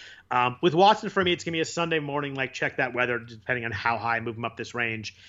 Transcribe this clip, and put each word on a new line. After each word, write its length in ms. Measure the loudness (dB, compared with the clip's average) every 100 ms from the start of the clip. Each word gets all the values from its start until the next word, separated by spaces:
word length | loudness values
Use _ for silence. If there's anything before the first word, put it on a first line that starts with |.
| -20 -14 0
um, 280 | 2 2 2
with 140 | 2
Watson, 340 | 6 6 6 2
for 160 | 0
me, 80 | 0
it's 100 | 0
gonna 120 | -2
be 60 | -2
a 40 |
Sunday 360 | -2 -2 0 0
morning, 340 | -2 -4 -2
like, 180 | -4 -4
check 240 | -2 -2 0
that 160 | -2
weather, 260 | 0 0 0
depending 460 | -6 -10 -4 -2
on 80 | -2
how 240 | -2 0 0
high 220 | 0 0
I 20 |
move 160 | -2 -4
him 80 |
up 140 | -6 -6
this 160 | -8
range. 420 | -4 -2 -4 -10 -14